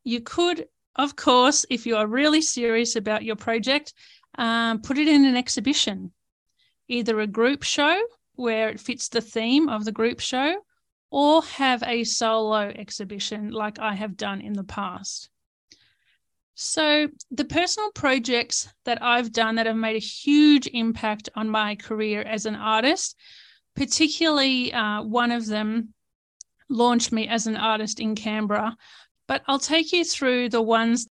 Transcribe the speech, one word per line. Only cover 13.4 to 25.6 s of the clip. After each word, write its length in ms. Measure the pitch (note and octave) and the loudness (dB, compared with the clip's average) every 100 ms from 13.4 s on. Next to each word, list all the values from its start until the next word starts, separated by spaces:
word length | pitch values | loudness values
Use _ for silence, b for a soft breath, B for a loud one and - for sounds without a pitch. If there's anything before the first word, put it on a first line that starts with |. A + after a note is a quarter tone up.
| G#3 | -6
like 280 | A3 G#3 G#3+ | -6 -6 -4
I 160 | A3 G3 | -6 -4
have 200 | G#3+ F#3+ | -6 -6
done 260 | G#3 G3 | -6 -6
in 120 | G#3 | -6
the 100 | G3+ | -8
past. 640 | G3 - G3 F#3+ G3 - - _ _ _ _ b b b b b _ _ _ - | -6 -8 -8 -8 -12 -12 -16 _ _ _ _ b b b b b _ _ _ -12
So 520 | - - D#4 D4+ D4+ - - | -6 0 2 2 0 -4 -8
the 140 | C4 C#4+ | -4 -2
personal 460 | C#4+ F4 - G#4+ | 0 0 -2 -4
projects 760 | - C#4 C4 A#3 A#3+ A#3 - - _ - | -2 0 0 0 -2 -2 -6 -6 _ -6
that 160 | A#3+ | -2
I've 300 | B3 A#3+ A#3 | 0 0 0
done 240 | A3+ A3 A3+ | 0 0 2
that 100 | A3+ | 0
have 100 | A3 | 0
made 200 | A3 A3 | -2 -4
a 40 | |
huge 680 | G#3+ - - D4 D4+ C#4+ - | -6 -4 4 6 8 8 4
impact 640 | A#3+ A3+ A3+ A3 G#3+ - - | -2 -2 0 -2 -4 -8 -6
on 140 | A3 | -2
my 260 | G#3+ G#3+ G#3 | 0 -2 -4
career 460 | - A3 G#3+ G#3 | -6 -4 -2 -4
as 240 | G#3+ G#3+ G#3+ | -4 -6 -6
an 100 | G#3 | -4
artist, 600 | G#3 A3 B3 F#4+ - B B B B B _ - | 0 2 2 0 -2 B B B B B _ -6
particularly, 1000 | C#4 - D#4 - E4 D4 C4+ B3+ B3 | -4 2 2 2 2 2 2 0 -2
uh, 300 | - G#3+ G#3 | -2 -2 -4
one 280 | A3 A#3+ A#3+ | -2 0 0
of 140 | A#3+ A3 | 0 -2
them 480 | G#3+ | -4